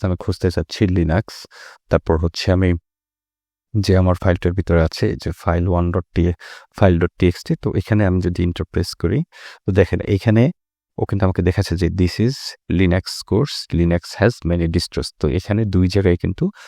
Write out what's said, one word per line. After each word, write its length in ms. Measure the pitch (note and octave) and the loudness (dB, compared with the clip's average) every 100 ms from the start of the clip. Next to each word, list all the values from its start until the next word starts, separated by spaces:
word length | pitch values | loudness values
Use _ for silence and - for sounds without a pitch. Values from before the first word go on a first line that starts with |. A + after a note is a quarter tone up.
নামে 120 | F#2+ F2+ | -6 -4
খুঁজতে 360 | - F#2 F#2 | -6 -2 -2
চাচ্ছি 360 | F2+ E2+ - G2+ | -2 -4 -2 0
লিনাক্স, 600 | F#2 D#2+ F2 - - - - - - - | 2 0 0 -4 -10 -20 -20 -20 -20 -2
তারপর 280 | E2 - E2 | -2 0 -2
হচ্ছে 340 | E2 - - | -2 -4 0
আমি 220 | F#2 F#2 E2+ - _ _ _ _ _ _ _ _ G#2+ | 2 2 0 -4 _ _ _ _ _ _ _ _ -2
যে 180 | G2 F#2 | 2 4
আমার 180 | F#2 F2+ | 4 2
ফাইলটার 380 | G2 F2+ F2+ | 0 0 0
ভিতরে 300 | G2 - E2+ | -2 0 2
আছে 320 | D#2+ - G#2+ - | 0 -2 -4 -4
যে 160 | E2+ | -8
ফাইল 360 | - - E2+ F2 | -6 -2 0 0
ওয়ান 240 | F2 F2 | 0 0
ডট 140 | E2+ - - | -2 -4 0
টি, 180 | E2+ F2 - - - - | 0 -2 -10 -20 -14 2
ফাইল 240 | G2 F2 | 4 4
ডট 120 | F2 - | 0 2
টিএক্সটি। 360 | F2+ - - - | 0 0 -4 -4
তো 180 | - | -2
এখানে 320 | D2 - G#2+ G2 | -4 0 2 2
আমি 160 | F#2 | 0
যদি 220 | F2+ F2 | 0 -2
এন্টার 220 | F2 E2+ F#2 | -2 -2 -4
প্রেস 240 | F2 - - | -4 -4 -4
করি, 280 | E2+ A#2 F3 - - - - | -2 -2 -4 -12 -20 -10 -2
তো 60 | |
দেখেন 280 | F#2+ F#2 F2 | 2 2 0
এইখানে 500 | - G2+ A#2 A2 C3 - _ _ _ - | -2 0 2 4 2 0 _ _ _ -10
ও 80 | - | -6
কিন্তু 200 | G2+ F#2+ | 0 0
আমাকে 160 | F#2+ | 2
দেখাচ্ছে 340 | F2+ F#2 G2 F2 | 0 0 0 0
যে 120 | E2+ | 0
this 260 | F2+ F2+ - | 0 0 0
is 160 | A2+ C#3 - - - | -2 -2 -10 -14 -4
Linux 320 | E2 F#2+ F#2 - - - | 0 2 2 -2 -10 -2
course, 460 | G2 D3 - - E2+ | -2 -2 -6 -4 0
Linux 240 | E2+ E2+ - - | 2 0 -4 0
has 120 | G#2 - E2+ | 0 0 -2
many 160 | F2 E2+ | -2 0
distros। 400 | F2 - - - - | -2 -2 -6 -8 -4
তো 80 | D2+ | -2
এখানে 380 | D2+ - G#2 G#2+ | -2 -2 -2 0
দুই 220 | F#2 F#2 | 2 2
জায়গায় 300 | G2+ F#2 F2+ | 2 2 2
কিন্তু 320 | F2+ F#2 F#3 - | -2 -2 -4 -6